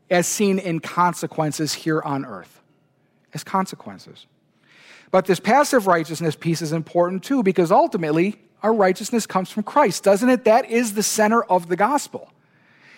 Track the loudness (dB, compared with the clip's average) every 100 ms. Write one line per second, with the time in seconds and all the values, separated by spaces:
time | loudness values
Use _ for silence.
0 | -2 0 0 0 0 0 -2 -6 -4 0
1 | 0 0 -6 -4 -2 -2 -6 -4 -4 -2
2 | -2 -6 -8 -14 -18 _ _ _ _ _
3 | _ _ _ -16 -6 -4 -4 -8 -18 -20
4 | -20 -20 _ _ _ _ _ _ -20 -20
5 | _ 0 0 -2 2 2 4 2 2 0
6 | 0 -4 -4 -4 -2 -2 -2 -4 -2 0
7 | 0 0 -4 0 0 2 2 4 2 0
8 | -2 0 0 -4 _ _ 0 2 2 0
9 | -2 -4 -2 -4 -4 -6 -2 2 2 2
10 | 2 2 4 2 4 4 2 -2 -2 -2
11 | -2 0 2 2 2 -2 0 -2 0 0
12 | -4 -14 -16 _ _ _ _ _ _